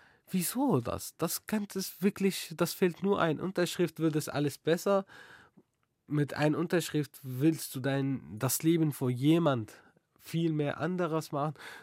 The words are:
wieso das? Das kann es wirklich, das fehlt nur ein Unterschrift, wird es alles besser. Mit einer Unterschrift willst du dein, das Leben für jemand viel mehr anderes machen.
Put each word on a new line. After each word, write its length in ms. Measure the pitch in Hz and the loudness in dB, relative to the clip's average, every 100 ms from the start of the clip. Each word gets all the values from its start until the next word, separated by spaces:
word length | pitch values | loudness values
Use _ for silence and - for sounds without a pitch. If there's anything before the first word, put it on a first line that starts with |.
| - _ _ | -20 _ _
wieso 520 | 190 170 240 277 151 | -2 -2 0 2 2
das? 340 | 113 87 - - | 0 -4 -8 -6
Das 280 | 160 - - | -4 -4 -4
kann 220 | 220 202 | -4 -4
es 280 | 190 185 - | -6 -8 0
wirklich, 520 | 202 - 196 - - 156 | 0 2 0 0 -6 -2
das 160 | 170 | -2
fehlt 280 | - 185 165 | 2 0 2
nur 200 | 196 196 | 0 2
ein 180 | 170 147 | 2 0
Unterschrift, 600 | 180 190 175 - 170 - | -2 0 0 0 -2 2
wird 180 | 160 151 | 0 0
es 100 | 147 | -2
alles 300 | - 147 - | -2 -2 -2
besser. 480 | - 175 - 196 196 - - - - - _ _ _ _ - | 0 0 2 0 0 -10 -20 -20 -20 -20 _ _ _ _ -4
Mit 260 | 147 143 | -2 0
einer 240 | - 151 147 | 0 0 0
Unterschrift 640 | 165 180 156 151 143 - | 0 0 0 -2 -4 -8
willst 500 | 131 127 156 147 - 135 | -12 0 2 2 -4 -6
du 40 | |
dein, 580 | 131 135 135 135 73 104 | -2 0 0 -2 -6 -4
das 260 | 135 - | -2 0
Leben 280 | 160 170 160 | 2 4 2
für 180 | - 127 | 0 -2
jemand 640 | 127 139 170 160 127 107 - - _ _ _ | 2 4 4 4 2 -2 -12 -20 _ _ _
viel 320 | - 160 165 | -6 -2 0
mehr 280 | 151 143 - | 0 -2 -2
anderes 500 | 160 180 175 160 156 | -4 -2 0 -2 -2
machen. 240 | 147 151 139 - - | -2 -2 -4 -12 -18